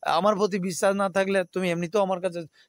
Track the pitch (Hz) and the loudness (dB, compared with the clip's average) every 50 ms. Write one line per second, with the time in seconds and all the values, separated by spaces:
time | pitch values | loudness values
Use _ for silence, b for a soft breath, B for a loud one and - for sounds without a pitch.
0 | b - - 165 180 208 214 180 208 196 185 202 175 190 170 - - 196 196 202 | b 0 2 4 4 2 2 2 2 0 0 -2 -4 -4 -2 0 0 0 2 2
1 | 202 196 165 196 190 190 196 196 180 - - 185 185 180 170 170 175 170 170 214 | 0 0 0 0 0 2 0 0 -2 -2 -4 -4 -2 0 0 -2 -2 -2 0 0
2 | 196 190 190 180 175 190 165 170 165 147 _ b b | 0 0 0 -2 -4 -4 -6 -6 -10 -12 _ b b